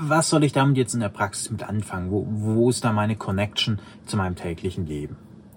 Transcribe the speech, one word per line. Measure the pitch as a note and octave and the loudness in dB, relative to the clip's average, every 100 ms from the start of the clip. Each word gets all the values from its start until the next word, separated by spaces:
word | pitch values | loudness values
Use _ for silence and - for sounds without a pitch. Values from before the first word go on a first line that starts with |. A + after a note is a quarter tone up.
was | D3+ D#3 D#3+ | 0 2 4
soll | D#3 | 4
ich | D3 | 4
damit | C#3+ C#3 C3 | 4 4 4
jetzt | B2 | 2
in | B2 | 0
der | G#2 | -2
Praxis | - G2+ - - | -2 -4 -4 -6
mit | G#2+ | -6
anfangen? | - G#2+ G2+ F#2 F2+ | -4 -4 -4 -4 -2
Wo, | G2+ F#2+ | -2 -2
wo | G#2+ A2 A2 A#2+ | -2 0 4 4
ist | B2 | 4
da | B2 | 2
meine | G#2+ G#2+ | 2 0
Connection | G#2+ - F#2+ G#2 - - G#2 - - - | -2 -2 -2 -2 -2 -2 -2 -6 -16 -6
zu | G#2 | -2
meinem | F#2 | -2
täglichen | F2 F2+ E2 F#2 F#2 | -2 -6 -4 -4 -4
Leben? | E2 D2 D2 - - - - | -6 -6 -8 -12 -18 -20 -20